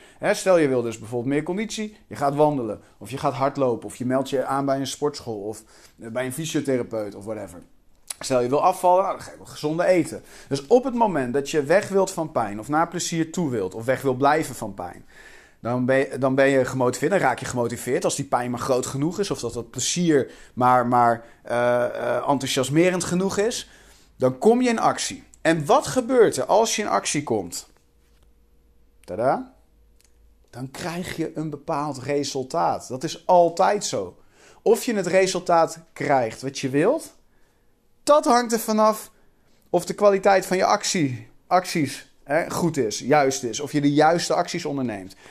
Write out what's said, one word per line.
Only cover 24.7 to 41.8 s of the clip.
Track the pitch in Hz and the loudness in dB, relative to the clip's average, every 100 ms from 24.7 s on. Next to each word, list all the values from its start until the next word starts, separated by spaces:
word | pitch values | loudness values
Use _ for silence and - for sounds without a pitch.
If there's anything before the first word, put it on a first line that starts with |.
| 226 | 2
actie. | 151 131 - 95 - _ | 0 0 -6 -10 -16 _
En | 156 170 143 | 0 0 4
wat | 269 - | 2 4
gebeurt | 262 233 254 175 135 | -2 2 4 4 4
er | - | 2
als | 196 226 - | 2 2 -2
je | |
in | 208 | 0
actie | 196 - 156 | -2 0 -4
komt? | 143 110 87 - - _ _ _ _ _ _ _ _ _ _ _ _ _ | -2 -4 -4 -12 -16 _ _ _ _ _ _ _ _ _ _ _ _ _
Tada! | - 92 127 202 262 _ _ _ _ _ _ _ _ _ _ | -10 -2 0 0 -4 _ _ _ _ _ _ _ _ _ _
Dan | - 135 | -14 -12
krijg | - 170 170 180 - | -10 -8 -8 -8 -6
je | 160 - | -6 -6
een | 156 | -8
bepaald | 147 - 147 151 131 | -8 -6 -4 -4 -6
resultaat. | 123 143 139 139 131 165 165 101 - | -2 -2 -2 -6 -4 0 0 -2 -6
Dat | 131 | -8
is | 160 - - | -8 -6 4
altijd | 180 170 170 190 208 - | 4 4 4 2 2 -2
zo. | 117 90 - _ _ - _ | -4 -6 -10 _ _ -20 _
Of | 190 226 | 2 2
je | - 208 | 2 -2
het | 180 | 2
resultaat | 190 185 180 180 170 160 - - | 2 2 0 2 4 2 -2 -18
krijgt | - 143 135 113 - | -6 0 2 0 -4
wat | 135 - | -8 -6
je | 131 | -2
wilt, | 139 190 302 - _ _ _ _ _ _ _ _ _ | 2 2 0 -4 _ _ _ _ _ _ _ _ _
dat | - 302 302 | 4 4 6
hangt | 240 240 | 2 2
er | 226 | -2
vanaf | 226 214 214 214 - _ _ _ _ _ _ | 0 2 2 2 -8 _ _ _ _ _ _
of | 175 175 | -2 -2
de | |
kwaliteit | 185 202 196 202 190 180 | 2 4 4 4 2 2
van | 185 | 0
je | 202 | 2
actie, | 208 - 185 139 117 113 _ _ | 2 0 0 -2 -4 -12 _ _
acties, | 180 180 175 | 0 0 -2